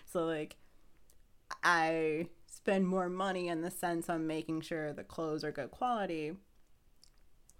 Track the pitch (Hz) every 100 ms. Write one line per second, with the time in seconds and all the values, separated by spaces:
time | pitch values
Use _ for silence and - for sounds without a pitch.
0 | - 185 165 156 151 - - - - -
1 | - - - - - - 170 175 160 165
2 | 156 151 180 - - - - 196 185 185
3 | 180 180 196 185 175 165 175 - 175 170
4 | 170 165 160 156 160 160 151 165 151 143
5 | - - 160 151 151 147 120 - 254 226
6 | 190 160 151 190 - - - - - -
7 | - - - - -